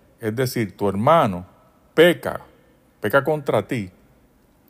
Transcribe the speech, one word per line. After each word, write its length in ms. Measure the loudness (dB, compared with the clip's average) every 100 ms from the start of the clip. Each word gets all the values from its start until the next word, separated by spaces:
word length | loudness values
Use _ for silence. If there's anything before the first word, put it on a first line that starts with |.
| _ -10
es 160 | -6 -4
decir, 400 | -4 -2 -6 -2
tu 140 | -4
hermano, 560 | 0 2 4 2 -4 -12 _ _ _ _
peca, 480 | 4 4 4 -6 -10 -14 _ _ _ _ -8
peca 240 | 0 0
contra 440 | 0 -4 -2 -2 -2
ti, 240 | -6 -8 _ _ _ _ _ _ _